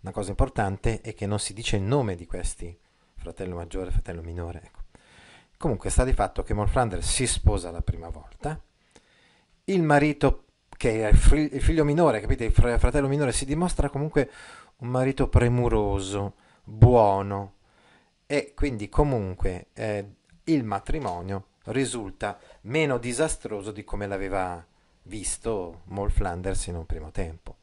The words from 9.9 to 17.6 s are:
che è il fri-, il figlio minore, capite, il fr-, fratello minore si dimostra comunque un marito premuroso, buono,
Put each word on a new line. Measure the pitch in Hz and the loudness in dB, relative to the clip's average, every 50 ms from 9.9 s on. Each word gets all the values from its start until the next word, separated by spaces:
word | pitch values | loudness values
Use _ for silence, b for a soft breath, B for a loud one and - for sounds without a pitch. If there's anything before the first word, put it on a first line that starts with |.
| 147 143 147 151 143 - - 135 - - _ _ _ _ _ _ - | 6 6 6 4 2 2 2 2 2 2 _ _ _ _ _ _ -12
che | - - 123 110 110 110 | -2 0 0 2 2 6
è | 107 | 8
il | - | 8
fri-, | - - - 139 151 151 147 - | 10 10 10 8 8 4 0 0
il | 135 | 0
figlio | - - 165 160 151 | 2 2 4 4 4
minore, | 147 147 170 175 151 113 107 | 4 4 4 4 4 4 2
capite, | - - 95 - 117 | 0 -2 -2 0 0
il | 110 | 2
fr-, | - - - 120 120 | 6 6 6 6 6
fratello | 117 - 123 123 147 139 | 4 4 4 4 2 0
minore | 135 139 147 147 127 | 2 0 0 0 0
si | 110 - 139 | 0 -2 -2
dimostra | 131 143 156 180 180 - - 143 139 | -2 -2 -2 -2 -2 0 -2 -2 -2
comunque | - 139 143 156 - 147 139 B B B B B B B B B B | -2 -4 -6 0 0 0 0 B B B B B B B B B B
un | _ 123 120 | _ -8 -4
marito | 127 127 131 135 135 - 127 | -2 0 0 0 0 0 -2
premuroso, | 120 - - 120 120 123 123 120 120 113 110 104 101 98 98 95 95 101 101 101 101 - b b b b b b | 4 4 4 4 6 2 2 2 2 2 0 0 0 -2 -2 -4 -4 -6 -6 -6 -6 -10 b b b b b b
buono, | - 107 110 120 120 123 120 107 101 98 98 98 98 101 98 101 98 - b | -18 4 6 6 8 8 8 6 6 4 0 -2 -4 -6 -8 -8 -12 -16 b